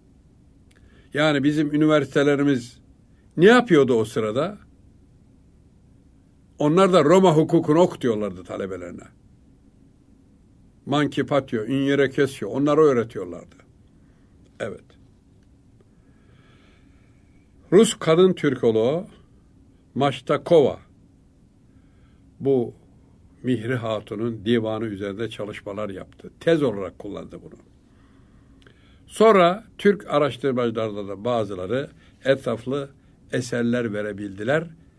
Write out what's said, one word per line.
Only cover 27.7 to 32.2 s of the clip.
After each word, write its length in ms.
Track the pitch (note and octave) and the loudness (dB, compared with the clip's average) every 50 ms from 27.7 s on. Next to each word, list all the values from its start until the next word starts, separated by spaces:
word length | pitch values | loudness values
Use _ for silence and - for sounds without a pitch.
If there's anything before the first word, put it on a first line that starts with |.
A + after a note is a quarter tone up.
| _ _ _ _ _ _ _ _ _ _ - _ _ _ _ _ - - - - - _ _ _ _ _ _ | _ _ _ _ _ _ _ _ _ _ -20 _ _ _ _ _ -20 -20 -20 -20 -20 _ _ _ _ _ _
Sonra 580 | - - - G#3+ A3+ G#3 F#3+ F3 E3+ F#3 G#3+ - - - - | -8 0 4 6 6 6 6 4 4 2 -2 -8 -18 -8 -2
Türk 280 | - G3+ G3 - - | 0 2 2 0 -2
araştırmacılarında 1040 | - C#3+ D3 D3+ C#3 - - - C#3 B2+ B2 A#2+ A#2 A2+ A#2 A2 A2 G2+ G#2 G2+ G2 | -4 -2 0 0 0 -2 -4 -4 -4 -2 -2 -2 -2 -2 -4 -6 -6 -6 -8 -10 -10
da 160 | G2+ G2 G#2 | -10 -8 -6
bazıları 680 | A#2+ B2 A#2 G#2+ F#2+ G2+ F2 F#2 F#2 A#2 C3 D3 - - - _ _ _ _ | -4 -2 -2 -4 -4 -6 -8 -6 -6 -4 -6 -6 -8 -14 -20 _ _ _ _